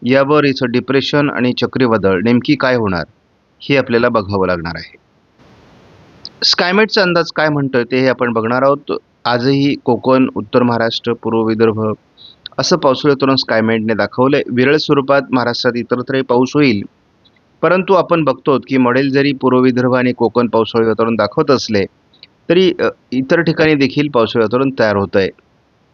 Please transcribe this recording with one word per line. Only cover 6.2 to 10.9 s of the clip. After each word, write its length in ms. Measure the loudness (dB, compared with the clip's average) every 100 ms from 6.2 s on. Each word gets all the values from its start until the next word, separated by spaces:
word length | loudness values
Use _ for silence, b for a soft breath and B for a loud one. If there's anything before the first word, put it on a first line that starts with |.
| -20 -6
स्कायमेटचा 580 | -2 0 0 2 0 0
अंदाज 300 | 2 0 -2
काय 180 | -2 0
म्हणतोय 340 | 0 0 -2
ते 160 | 0 0
हे 80 | 0
आपण 260 | 0 -2
बघणार 280 | -2 -2 0
आहोत. 300 | 0 0 -4 -8 _ _ -4
आजही 500 | -2 0 0 0 -2
कोकण, 540 | -2 -2 2 2 0 -4
उत्तर 280 | -2 0
महाराष्ट्र, 500 | 2 0 -2